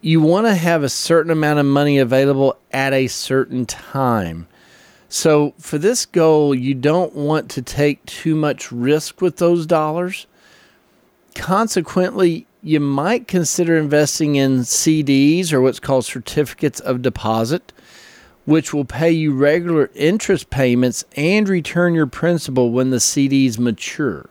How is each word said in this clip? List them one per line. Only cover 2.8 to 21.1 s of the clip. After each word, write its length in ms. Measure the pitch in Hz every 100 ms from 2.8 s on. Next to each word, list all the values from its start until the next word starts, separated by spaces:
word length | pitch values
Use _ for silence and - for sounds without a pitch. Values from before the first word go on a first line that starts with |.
| 135
a 140 | 135 131
certain 600 | - - 131 131 127 120
time. 800 | - - 135 131 117 87 82 82 _ _ - _ _ _
So 460 | - 165 151 147 -
for 200 | - 151
this 280 | 180 247 -
goal, 480 | 185 160 151 147
you 200 | 135 127
don't 400 | 135 135 165 180
want 360 | - 147 156 -
to 120 | -
take 420 | 127 - 147 143 -
too 280 | - 160
much 380 | 156 151 139 -
risk 480 | 120 123 151 - -
with 160 | 185 -
those 300 | 175 175 156
dollars. 600 | 165 156 160 180 190 - _ _ _ _ _ _ _ _ _ _
Consequently, 1120 | - - 185 226 - 160 - 185 196 180 160 - _
you 180 | - 156
might 480 | 143 139 156 233 240
consider 480 | 185 160 - 170 165
investing 600 | 151 147 151 - 151 143
in 280 | 135 131
C 380 | 123 - - 156
Ds 500 | 143 139 139 170 180
or 80 | 147
what's 180 | 131 123
called 260 | - 135
certificates 760 | 120 131 - - 147 - 151 -
of 220 | - 127
deposit, 680 | 123 - 110 110 113 151 _ - - - - - - _ -
which 280 | 156 151
will 100 | 147
pay 260 | 139 120 165
you 220 | 165 156
regular 580 | 131 143 160 175 165 139
interest 560 | - 147 214 - 185 -
payments 540 | 131 127 120 127 117 -